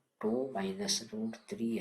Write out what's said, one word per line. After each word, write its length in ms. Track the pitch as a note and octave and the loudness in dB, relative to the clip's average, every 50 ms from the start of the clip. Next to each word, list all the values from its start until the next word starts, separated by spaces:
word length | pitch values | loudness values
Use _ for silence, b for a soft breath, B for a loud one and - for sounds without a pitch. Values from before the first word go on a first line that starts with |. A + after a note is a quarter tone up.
| _ _ _ _ | _ _ _ _
ಟೂ 120 | - G#2+ A2+ B2+ C3+ C3+ - F#3+ | 0 2 2 2 2 0 0 0
ಮೈನಸ್ 420 | F#3+ F#3+ F#3+ F#3+ G3+ G3 - - A#3 - | 0 0 0 0 2 2 2 2 0 -2
ರೂಟ್ 280 | - A3 A3 A3+ A3 - - - | -4 -2 -2 -2 -4 -6 -8 -8
ತ್ರೀ 180 | - - A#2 - A2+ F#3 | -4 -2 0 0 0 0